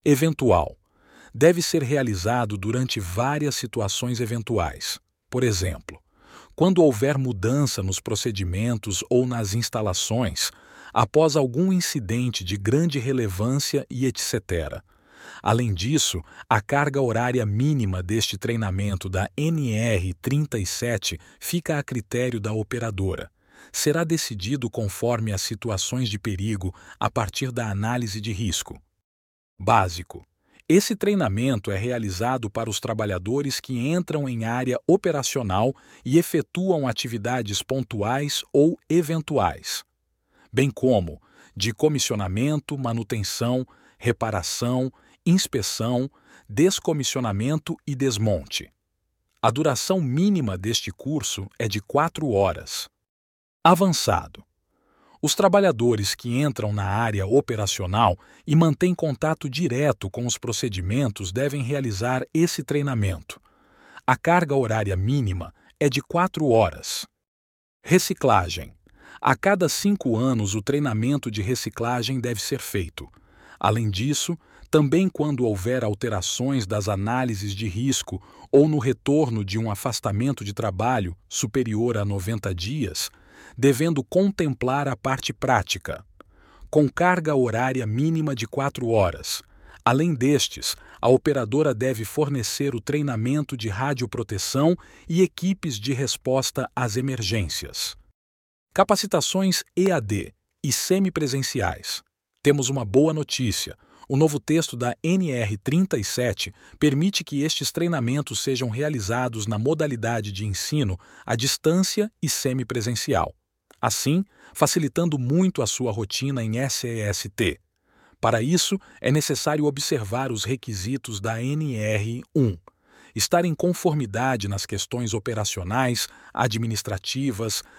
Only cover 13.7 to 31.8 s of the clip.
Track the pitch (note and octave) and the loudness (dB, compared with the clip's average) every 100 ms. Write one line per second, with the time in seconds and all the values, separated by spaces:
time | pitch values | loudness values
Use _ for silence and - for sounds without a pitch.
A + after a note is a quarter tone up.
13.7 | C#3 - B2+ C3 G#2 - A2+ - F2 D2 | -2 -2 -2 -2 -2 -4 -4 -2 -4 -4
14.7 | - - _ _ - - - - A2+ B2 | -8 -14 _ _ -20 -20 -4 0 2 2
15.7 | F2 G#2+ D3+ - F2 - - - A2 - | -2 0 0 0 -2 -8 -16 0 0 2
16.7 | C#3 D3 C3+ B2+ A2+ B2 B2 G#2 G#2 C#3 | 0 2 0 2 2 2 0 0 0 2
17.7 | C#3+ G#2 F#2 F2+ A2 - F#2+ B2+ A#2 G2+ | 2 0 -2 -2 0 0 -2 -4 -2 -2
18.7 | F#2 G#2 F#2+ F#2+ F#2 G#2 - D#3 D#3+ C3 | -2 -2 -2 -2 -2 -2 -2 0 0 0
19.7 | G#2+ A#2 G#2 F2+ F2 - C#3 D3+ A#2 F#2+ | 0 2 2 0 -4 -2 0 0 -2 -4
20.7 | - A#2+ A2+ - D#2+ - _ - F3 - | -4 -2 -2 -4 -8 -12 _ -6 -4 -2
21.7 | D3+ - B2+ - A#2+ B2+ A#2 G#2+ G#2+ G#2 | -4 -4 -6 -4 -2 -2 -2 -4 -4 -4
22.7 | A#2+ A2+ G2 F#2+ - - _ _ - - | -4 -4 -2 -2 -2 -8 _ _ -20 -10
23.7 | - D#3 D#3 E3+ E3 - G#2+ F#2+ C#3 A#2 | -2 2 2 0 -2 -4 -6 -4 -4 -4
24.7 | - G#2+ - A#2 A#2+ A2 F#2+ - A2 A#2 | -4 -4 -2 0 0 0 -2 -4 -6 -4
25.7 | G2 - B2+ A#2+ G#2 A#2 F#2 G#2 G2+ F2+ | -4 -2 -2 -2 -4 -4 -4 -2 -4 -4
26.7 | - - - B2 - G#2+ - C3 A#2+ A2+ | -8 -16 -6 -4 -2 -4 -4 -6 -4 -4
27.7 | G2 A2 B2 A#2 G#2 G#2+ G2 G#2+ - - | -2 -2 -2 -4 -6 -6 -4 -4 -4 -6
28.7 | - _ _ _ _ _ _ _ - F#2 | -14 _ _ _ _ _ _ _ -4 4
29.7 | A2+ F#2 E2+ F2 - - _ _ _ - | 4 4 -2 -12 -16 -20 _ _ _ 4
30.7 | F3 - G#3 G3+ G3+ B2+ G2+ B2+ A#2 G#2 | 4 4 0 0 2 0 0 0 0 -2
31.7 | F#2+ | -4